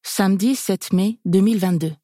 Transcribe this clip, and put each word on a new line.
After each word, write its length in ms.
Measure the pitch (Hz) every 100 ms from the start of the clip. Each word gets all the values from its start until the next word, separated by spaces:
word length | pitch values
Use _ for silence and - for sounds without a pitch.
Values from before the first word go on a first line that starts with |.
Samedi 540 | - - 196 190 226 269
sept 360 | - 185 -
mai 280 | 180 202 226
deux 160 | 180 190
mille 180 | 202 220
vingt-deux. 360 | 185 175 160 156